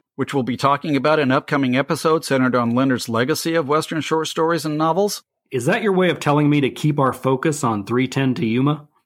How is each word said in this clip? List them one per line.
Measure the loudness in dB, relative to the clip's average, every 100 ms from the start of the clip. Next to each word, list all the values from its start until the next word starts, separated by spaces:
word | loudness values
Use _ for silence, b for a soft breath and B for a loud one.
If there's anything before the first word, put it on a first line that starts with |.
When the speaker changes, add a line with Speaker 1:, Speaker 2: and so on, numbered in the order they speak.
| _ -8
Speaker 1:
which | -4
we'll | -2
be | -2 0
talking | 0 0 0 0
about | 2 2
in | 2
an | 0
upcoming | 0 -2 0 0
episode | 0 -2 0 0
centered | 0 0 2 0
on | 0
Leonard's | 0 0 0 -2
legacy | -2 0 -2 -2 -2
of | 0
Western | -2 -2 -6
short | -2 -2 -2
stories | -2 0 0
and | -2 -2
novels. | 0 0 -2 -4 _ _ _
Speaker 2:
Is | -4 0
that | 0
your | 2
way | 2 2
of | 0
telling | 2 2 4
me | 2
to | 0
keep | 0 -2 2
our | 0
focus | 0 -2 0 0 -2 -2
on | -2 -2
three | -2 0
ten | 0 0 0
to | 0
Yuma? | 0 0 -2 -8 _